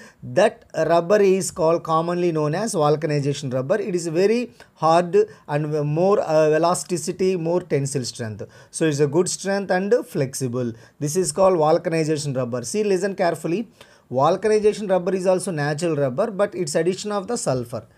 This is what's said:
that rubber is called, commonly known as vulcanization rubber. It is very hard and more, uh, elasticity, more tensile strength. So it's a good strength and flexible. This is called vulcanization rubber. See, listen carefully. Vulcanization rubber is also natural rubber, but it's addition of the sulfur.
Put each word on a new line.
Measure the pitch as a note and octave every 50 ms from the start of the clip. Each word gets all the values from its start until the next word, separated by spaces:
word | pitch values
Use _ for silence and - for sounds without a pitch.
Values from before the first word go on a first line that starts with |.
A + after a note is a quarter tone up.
| - - - _ -
that | B2 B2 F3 G#3 A#3 - - - _ - D#3+ D#3+
rubber | D#3 E3+ E3+ E3+ E3 G#3+ G3+
is | G3+ F#3+ F#3+ F#3+ F3 -
called, | - F3+ D#3+ D#3+ E3+ E3 E3
commonly | E3 D#3+ D#3+ E3+ F3 F3 F3 F3 F3
known | D#3 D#3 D3+ D3 D#3
as | F#3+ A3 A3 G3+
vulcanization | E3 D3 D3 D3+ D3 E3 D3+ D3 D3 C3+ C#3+ C#3 - D3 B2+ B2
rubber. | C3 C3 D3 G#3 A3
It | G3 G#3+ F3
is | F3 E3
very | E3+ D#3 F3 G3 G#3 A3+ B3 A#3+ - - - - - _
hard | - D#3 D#3+ E3 F3 F3+ E3+ F3+ G#3 G#3+ G#3+ - - _ -
and | D3 D3 D#3 D3 D#3 D3+ D3
more, | D3 D3+ E3 F#3 G3 G3 -
uh, | - D#3+ D#3 D#3 D#3 D3+
elasticity, | D3+ D#3 E3+ E3+ F3+ F3 - - F3+ D#3 - F#3+ F3 - F#3+ F#3 F#3+
more | E3+ D#3+ E3 F3 F3+
tensile | F3 - E3 C3+ C#3 C#3 - C3 A#2+
strength. | - - - A#2 G#2+ G#2+ F#2+ G#2+ - - - - _
So | - - E3
it's | D#3 C#3+ C#3
a | D3+
good | C#3 C#3+ F3 F#3
strength | F3+ - - - G3 G3 G3+ G3 F#3+
and | F#3 F#3 G3 G3+ A#3 C#4 -
flexible. | - - E3 C3+ C3 - - C3+ B2 A#2 B2+ B2 A#2 A2+ - - - _ -
This | C#3+ D3+ D#3
is | F#3 F3+ - -
called | G3 F#3+ F#3+ F#3
vulcanization | D#3+ D3 D#3 E3 E3+ E3+ F3 E3 D#3+ D#3 D3+ D#3 C#3 D3 C#3+ B2
rubber. | C3+ B2+ A#2 B2+ B2 A#2
See, | - - G#3 G#3+
listen | G3+ F#3+ F3 G3 G3+ F#3
carefully. | G3 F#3 E3+ E3 E3 - D#3+ E3+ A3 A#3 - _ - - - - _ _ -
Vulcanization | A#2+ C3 C#3 D#3+ F#3+ F#3+ G#3+ G#3+ G#3+ G#3+ G3+ G#3+ G3+ F#3+ G#3+ F#3
rubber | F#3+ F#3 E3+ G3 F#3+
is | F#3+ F3
also | F#3+ F#3 F3+ - G3
natural | E3 D3 D3 D3 D#3 D3 F3 E3 D#3
rubber, | C#3+ C#3 C3 A#2+ D#3 A3+ A#3
but | F#3+ F3+ G3+ G#3 -
it's | F#3 F3 D3 F3
addition | F3+ E3 F#3 F#3 F#3 G#3 G#3
of | G#3 G3+ F#3
the | G3+ A#3+
sulfur. | - - D3+ B2+ B2+ A#2 - B2 A2 - - _